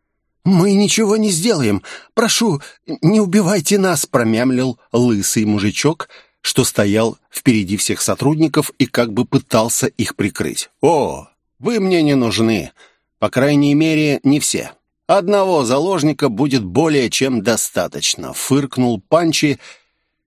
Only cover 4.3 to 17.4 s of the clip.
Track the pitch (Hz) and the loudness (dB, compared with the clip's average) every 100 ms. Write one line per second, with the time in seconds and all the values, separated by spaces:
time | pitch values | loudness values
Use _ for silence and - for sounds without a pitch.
4.3 | 110 127 127 131 117 _ 117 123 107 95 | 2 0 0 -2 -4 _ 0 2 2 0
5.3 | - 107 104 101 - 143 165 - - _ | -2 0 0 0 0 -2 -2 -10 -18 _
6.3 | _ - - 123 - 104 104 113 - _ | _ -4 0 0 0 0 2 0 -4 _
7.3 | - - 110 92 98 - 98 - 98 127 | -4 0 2 0 -4 -4 -4 -4 -2 0
8.3 | 156 156 151 147 - 127 - 120 104 120 | 0 0 0 -4 -2 -2 0 -2 -2 -2
9.3 | 135 - 117 113 - 127 - 107 - 101 | -2 0 0 0 -2 -4 -4 -6 -4 -6
10.3 | - 71 57 - _ 139 160 107 69 - | -4 -6 -6 -12 _ 0 2 -2 -6 -14
11.3 | _ _ _ 143 233 190 180 151 139 117 | _ _ _ -4 -2 0 2 2 2 0
12.3 | 98 113 107 78 - - _ _ _ 107 | 0 0 0 -4 -14 -20 _ _ _ -4
13.3 | 127 139 147 143 143 160 156 151 139 135 | 0 2 2 2 2 2 0 0 0 0
14.3 | 147 - 98 64 - _ _ - 196 185 | 0 0 -6 -8 -14 _ _ 0 0 2
15.3 | 202 190 170 117 131 175 185 151 147 143 | 0 2 0 0 0 0 0 -2 0 -2
16.3 | 104 147 131 95 95 160 147 117 - 131 | 0 0 0 0 0 2 2 0 -2 -2
17.3 | 123 | -2